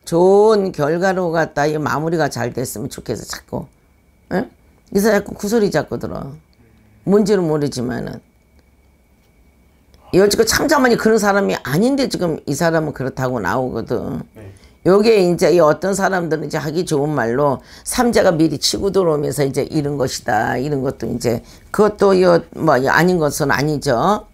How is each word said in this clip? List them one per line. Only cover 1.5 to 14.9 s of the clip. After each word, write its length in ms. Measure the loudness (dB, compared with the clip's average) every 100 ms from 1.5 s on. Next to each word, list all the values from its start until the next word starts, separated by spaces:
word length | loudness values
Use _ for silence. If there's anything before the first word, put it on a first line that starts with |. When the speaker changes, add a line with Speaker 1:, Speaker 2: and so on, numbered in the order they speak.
| -2 -2
Speaker 1:
이 100 | -2
마무리가 520 | -2 -2 -2 -2 -2
잘 240 | -4 -6
됐으면 360 | -6 -8 -8 -10
좋겠어 360 | -10 -8 -8
자꾸. 420 | -8 -14 -10 -10 -10 _ _ _ _ _ -6
응? 180 | -6 -6 _ _ _ _
이 60 | -2
사람 200 | 2 0
자꾸 140 | -2
구소리 360 | -8 -4 0 0
자꾸 280 | 0 -4 -6
들어. 340 | -8 -10 -12 -14 _ _ _ _ _ _
뭔지는 420 | 0 2 4 2 2
모르지만은. 760 | 0 -2 -4 -6 -6 -8 -12 -18 _ _ _ _ _ _ _ _ _ _ _ _ _ _ _ _ _ -2
여지껏 320 | 2 4 4 0
참 220 | 0 0
자만이 280 | 2 2 2
그런 220 | 2 2
사람이 380 | 2 0 0 -4
아닌데 440 | -2 0 2 0 -2
지금 300 | -2 -4 -4 -6
이 80 |
사람은 400 | -2 0 0 -2
그렇다고 460 | -4 -6 -4 -4 -2
나오거든. 840 | -2 -2 -2 -4 -4 -4 -4 -10 -12
Speaker 2:
네. 200 | -18 -20 -20 -20 _
Speaker 1:
요게 440 | 2